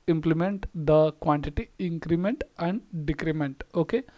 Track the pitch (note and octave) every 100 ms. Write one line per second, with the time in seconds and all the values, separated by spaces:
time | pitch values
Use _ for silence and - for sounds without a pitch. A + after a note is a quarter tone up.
0 | - E3 D#3+ D#3+ F#3 G3+ - E3+ D3+ D#3
1 | D#3 D3+ E3 D3 C#3+ C#3+ - _ F#3 E3
2 | E3 E3+ F#3+ C#4 - - E3+ G3+ - E3+
3 | D3+ D3+ D#3+ D#3 D3 C3+ - F3 D#3+ A#3
4 | C4+